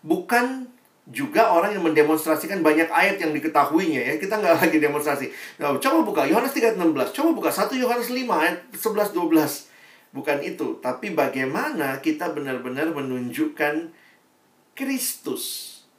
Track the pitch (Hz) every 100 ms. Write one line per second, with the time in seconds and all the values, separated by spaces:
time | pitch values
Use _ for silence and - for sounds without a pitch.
0 | 151 185 180 240 254 262 254 - _ _
1 | - 127 - - 175 170 196 208 165 151
2 | 151 156 160 156 190 196 156 151 165 165
3 | 190 190 165 147 156 151 143 160 180 135
4 | 120 151 190 214 185 160 175 156 151 147
5 | 147 139 127 - - - 143 143 269 320
6 | - 156 135 226 262 262 226 202 165 139
7 | 120 - 320 302 165 185 208 262 240 240
8 | 233 247 247 170 170 170 - - 226 202
9 | 208 180 165 160 147 - - - - -
10 | _ - 151 143 165 - 131 131 127 123
11 | 208 170 135 131 131 165 294 240 139 135
12 | 160 151 175 151 139 127 123 127 160 147
13 | 131 127 123 131 151 151 147 156 165 -
14 | _ _ _ _ _ _ _ - 269 262
15 | - - - - - - - - _